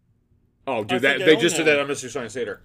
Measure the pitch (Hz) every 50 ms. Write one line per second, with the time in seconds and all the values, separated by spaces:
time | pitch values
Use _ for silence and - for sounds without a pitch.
0 | _ _ _ _ _ _ _ _ _ _ _ _ _ 139 127 113 104 107 131 123
1 | 127 139 139 131 143 151 156 - 160 170 160 165 160 156 147 143 143 143 143 135
2 | 131 123 - 139 120 110 107 127 117 104 95 -